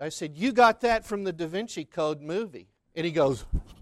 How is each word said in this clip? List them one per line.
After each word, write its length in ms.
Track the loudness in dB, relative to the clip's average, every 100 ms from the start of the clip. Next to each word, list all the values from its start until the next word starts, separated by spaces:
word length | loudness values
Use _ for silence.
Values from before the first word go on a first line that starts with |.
I 80 | -10
said, 300 | -8 -10 -2
"You 140 | 0
got 280 | 6 6 6
that 240 | 0 0
from 200 | -2 -4
the 80 | -4
Da 140 | -4 -6
Vinci 380 | -6 -6 -10
Code 380 | -8 -2 -2 -2
movie." 460 | -4 -6 -6 -10 -20 _ _
And 100 | -6
he 80 | -2
goes, 320 | 2 2 2 -2 -4 -4 -10